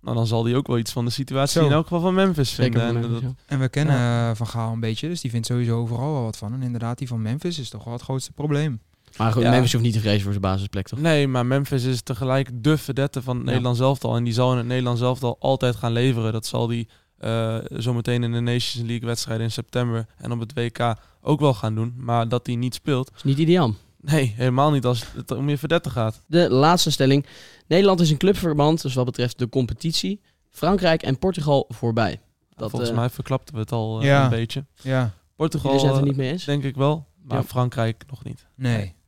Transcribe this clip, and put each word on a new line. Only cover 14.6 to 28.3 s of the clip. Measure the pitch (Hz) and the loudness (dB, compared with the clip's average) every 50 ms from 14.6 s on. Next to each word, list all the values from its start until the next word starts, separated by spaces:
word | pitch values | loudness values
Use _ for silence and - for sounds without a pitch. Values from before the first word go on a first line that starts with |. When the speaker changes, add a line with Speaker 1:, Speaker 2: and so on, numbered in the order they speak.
| 117 120 | 0 0
Speaker 1:
Nederlands | 127 127 127 123 123 117 | -2 0 0 0 0 0
elftal | 120 127 127 127 135 123 117 _ | 0 0 0 0 -2 -4 -4 _
altijd | - 135 135 127 - 123 120 | 0 0 0 2 2 0 -2
gaan | 110 - 117 | 0 -2 -2
leveren. | 113 117 123 131 127 117 113 110 110 | 0 2 2 2 2 0 0 -2 -2
Dat | 110 110 | -4 -6
zal | - - 123 120 117 | -4 -2 -2 -2 0
die, | 120 117 117 - _ _ _ _ _ _ | -2 -4 -6 -8 _ _ _ _ _ _
eh, | - 107 113 113 113 113 113 113 - - | -6 -4 -2 -2 -2 -2 -4 -4 -6 -8
zometeen | - 120 113 123 123 117 113 - 120 120 120 | -8 -6 -4 -2 -2 -2 0 0 0 0 0
in | 117 | 0
de | 117 120 | -2 -2
Nations | 120 120 120 123 120 - - 120 117 113 | 0 0 0 0 -2 -4 -4 -6 -4 -4
League | 117 117 117 117 | -4 -4 -4 -4
wedstrijden | 117 - - - 113 113 113 | -4 -4 -4 -4 -4 -4 -2
in | 117 | -4
september | 110 - 120 _ - 123 123 120 117 113 113 - _ _ | -4 -6 -10 _ -4 -2 -2 0 -2 -4 -6 -8 _ _
en | - 117 | -8 -6
op | 120 120 | -6 -6
het | 117 110 135 | -6 -6 -6
W | - 120 120 | -4 -4 -4
K | - - 123 120 110 - - _ _ _ | -2 -2 -2 -2 -2 -4 -10 _ _ _
ook | _ - 151 143 | _ -2 0 2
wel | 151 143 127 | 2 2 2
gaan | - - 110 110 | 2 -2 -2 -2
doen. | 110 113 123 120 127 | -2 -4 -4 -6 -8
Maar | 131 120 117 117 117 117 | -4 -2 0 0 0 0
dat | 120 123 - | -2 -4 -2
die | - 123 120 | -2 -4 -2
niet | 123 127 - | -2 -4 -4
speelt | - _ - 143 123 131 - - | -6 _ -2 0 0 -2 -4 -10
Speaker 3:
Is | - - | -4 0
niet | 139 139 135 | 0 2 2
ideaal. | 165 156 170 185 165 117 104 - _ _ _ _ | 4 4 4 4 4 2 0 -4 _ _ _ _
Speaker 1:
Nee, | - 139 147 156 139 123 104 113 | -4 0 2 2 2 0 0 0
helemaal | 123 127 123 127 139 156 | 0 0 2 4 4 4
niet | 151 139 113 | 2 2 2
als | 123 123 120 - - - | 0 -2 -2 -4 -10 -12
het | - 123 - | -12 -8 -8
om | 127 113 135 147 | -6 -4 -2 -2
je | 147 135 | -2 -2
vedette | - 147 156 170 - 143 | -2 0 -2 0 -2 -2
gaat. | 127 127 113 110 110 - _ _ | -4 -2 -2 -2 -4 -6 _ _
Speaker 3:
De | 156 170 175 147 | 2 4 4 6
laatste | 104 131 139 156 175 175 - 165 | 6 6 6 6 6 4 4 2
stelling. | 143 - 139 131 139 143 143 - - - - - - - _ _ | 2 2 4 4 4 4 2 -2 -12 -20 -20 -20 -20 -20 _ _
Nederland | 143 175 196 202 190 170 | 4 4 6 6 6 6
is | 175 156 | 4 4
in | 156 135 | 4 4
clubverband, | - 190 | 4 2